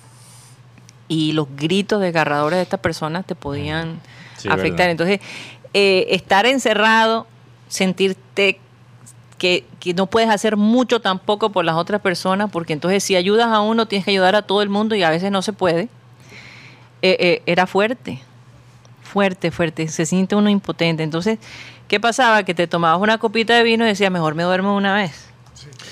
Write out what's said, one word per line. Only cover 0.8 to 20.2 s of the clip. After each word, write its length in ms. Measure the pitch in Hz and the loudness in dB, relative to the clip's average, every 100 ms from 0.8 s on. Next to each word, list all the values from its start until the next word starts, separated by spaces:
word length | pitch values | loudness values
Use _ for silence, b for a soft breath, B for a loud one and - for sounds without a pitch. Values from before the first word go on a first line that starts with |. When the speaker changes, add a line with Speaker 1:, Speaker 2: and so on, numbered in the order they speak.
| - - - | -20 -20 -6
Speaker 1:
Y 260 | 160 156 | -2 0
los 140 | 156 143 139 | -2 -4 -6
gritos 420 | 160 190 202 214 | -2 -2 0 0
desgarradores 580 | 185 165 147 147 151 180 | 0 0 0 0 0 0
de 60 | |
estas 160 | 180 190 | -2 -4
personas 460 | 175 160 156 170 190 | -4 -4 -6 -6 -8
te 100 | 180 | -10
podían 640 | 143 143 147 156 165 160 B B B B | -8 -8 -6 -6 -6 -10 B B B B
Speaker 2:
Sí, 100 | - | -4
Speaker 1:
afectar. 400 | 160 185 170 180 | -2 0 0 0
Speaker 2:
verdad. 40 | |
Speaker 1:
Entonces, 280 | 165 170 202 B B B B - | 0 0 -2 B B B B -4
eh, 340 | 196 196 185 - | 0 2 2 0
estar 340 | 190 - 190 226 | -2 0 2 2
encerrado, 840 | 269 240 208 220 226 220 226 - - - - - | 2 0 2 2 4 2 0 -6 -18 -20 -20 -12
sentirte 920 | - 190 180 190 185 - - 196 - _ _ - - - - - - | -4 -2 0 -2 -2 -8 0 0 0 _ _ -20 -20 -20 -20 -20 -4
que, 280 | 185 180 - - | 0 0 -2 -8
que 140 | 180 | -4
no 140 | 175 190 | -2 0
puedes 220 | 226 226 | 2 2
hacer 260 | 208 214 208 | 2 0 2
mucho 460 | 208 247 240 233 | 2 2 2 0
tampoco 500 | 202 185 - 208 220 | 0 -2 -2 -2 0
por 140 | 196 165 | 0 0
las 100 | 160 | 0
otras 240 | 175 202 | -2 -2
personas, 480 | 202 175 185 190 208 | -2 -2 0 0 -2
porque 240 | 170 165 | -4 -4
entonces 300 | 151 170 196 | -4 0 0
si 120 | - 185 | 0 0
ayudas 320 | 180 214 233 | 2 2 2
a 120 | 220 | 2
uno, 280 | 208 226 220 | 2 0 0
tienes 180 | 196 185 | -2 0
que 60 | |
ayudar 240 | 196 185 208 | 2 4 2
a 80 | |
todo 180 | 202 196 | 0 0
el 80 | 202 | 0
mundo 260 | 202 220 214 | 0 0 0
y 80 | |
a 60 | 165 | 2
veces 220 | 160 196 | 0 0
no 100 | 196 | -2
se 100 | 185 | -4
puede. 380 | 196 180 165 220 - - - B B B B B B B - | -2 0 0 -2 -10 -20 -20 B B B B B B B -2
Eh, 160 | 185 185 | 0 2
eh, 220 | 175 165 - | 2 2 0
era 220 | 175 180 | 0 2
fuerte, 540 | 190 214 254 - 139 - - - - - - - - | 0 0 -2 -10 -14 -16 -20 -20 -20 -20 -20 -20 -20
fuerte, 480 | - 196 196 185 170 | -6 0 0 0 -4
fuerte. 360 | - 170 160 160 | -2 -2 -2 -6
Se 160 | - 160 | -4 -2
siente 300 | 185 | 0